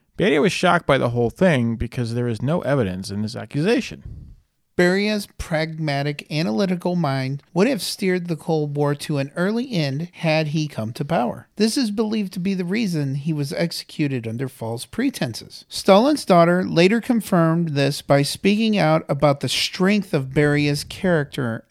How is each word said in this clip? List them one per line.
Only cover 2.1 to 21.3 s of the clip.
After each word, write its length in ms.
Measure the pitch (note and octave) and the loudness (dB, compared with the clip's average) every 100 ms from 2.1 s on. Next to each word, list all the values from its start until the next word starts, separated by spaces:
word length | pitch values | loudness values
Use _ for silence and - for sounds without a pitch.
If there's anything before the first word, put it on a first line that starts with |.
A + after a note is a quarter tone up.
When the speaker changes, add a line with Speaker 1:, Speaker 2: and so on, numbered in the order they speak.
Speaker 1:
there 140 | A#2+ B2 | -2 -2
is 140 | A2 | -2
no 200 | B2+ F3 | -2 -2
evidence 480 | B2 C#3+ G2 F#2 G2 | 0 0 0 -4 -6
in 140 | G2+ | -6
this 120 | G#2+ A#2+ | -6 -8
accusation. 880 | G#2+ C#3+ F3+ A#3+ - C#2 - - - - _ _ _ - | -8 -4 0 0 -2 -10 -16 -18 -18 -20 _ _ _ 2
Speaker 2:
Beria's 500 | F3+ F#3+ G#3 G#3+ G3+ - | 2 2 0 -2 -6 -12
pragmatic, 880 | - D#3+ D#3+ D#3+ D#3 C#3 C#3+ D3 - | -4 -2 -2 -4 -2 -2 -2 -6 -6
analytical 640 | D3+ F#3 A3 G3 F3+ F3+ F3+ | -4 -2 0 0 0 -2 0
mind 480 | D3 C3+ C3 C#3+ - | 0 0 -2 -6 -4
would 140 | E3+ F#3+ | 2 2
have 140 | A3+ | 2
steered 480 | - - F#3+ F3+ F3 | -4 -4 -2 -2 -2
the 80 | D3+ | -6
Cold 400 | - D#3+ D3 D3 | -2 -2 -2 0
War 180 | C#3+ C#3+ | 0 0
to 220 | - C#3+ | -2 -2
an 120 | C3+ - | -2 -2
early 380 | F#3 A3+ C4 | -2 -2 -2
end 360 | G3+ C#3+ C3+ F3 | -2 -2 -4 -8
had 340 | - E3 D#3 D#3 | -4 0 0 0
he 220 | D#3+ D3+ | -2 -4
come 240 | - A2 | -4 -6
to 100 | - | -6
power. 460 | C#3+ E3+ A#3+ - - - | -2 -2 -2 -6 -10 0
This 180 | G#3+ C#4+ | 0 2
is 160 | A3+ | -2
believed 400 | G#3 A3 A3 G3 | -2 -2 -2 -4
to 80 | G3 | -4
be 140 | F#3 | -2
the 100 | F#3+ | -2
reason 520 | F3 G#3+ G#3 E3 C#3 C#3+ | -2 -2 -2 -2 -2 -2
he 180 | D3+ | -2
was 180 | D3+ C#3+ | -2 -4
executed 760 | - E3+ - - - C#3+ C3 A2+ | -2 -4 -4 -8 -4 -2 -2 -4
under 220 | A2+ C3+ | -6 -8
false 380 | - A2+ A#2 - | -8 -8 -8 -8
pretenses. 800 | - C4+ - C3+ G#2+ - - - | -4 -2 -2 -6 -8 -14 -20 -14
Stalin's 560 | - - G3 C4 D4 | -2 4 6 6 2
daughter 400 | - F3 E3+ F3+ | 4 6 6 4
later 380 | G3 D#3+ F3+ A3+ | 0 4 4 4
confirmed 680 | - A#3 - F3+ E3 E3 E3+ | 0 -2 2 2 4 2 0
this 320 | C#3+ C#3 C#3+ | 0 0 0
by 200 | - C#3 | 2 2
speaking 560 | C#3+ - G3 G#3 A3 G3+ | 2 0 2 2 2 2
out 260 | D#3 D#3+ - | 4 2 0
about 320 | C#3+ D3 C#3+ | 2 2 2
the 80 | - | -2
strength 640 | - - - F#3 G#3+ - | -2 -4 0 2 2 0
of 160 | D3+ C3 | -2 -2
Beria's 560 | C#3 D3 D3 D3 D3 - | 2 2 4 2 -2 -6
character 800 | - F#3+ E3 C#3+ | -4 0 0 0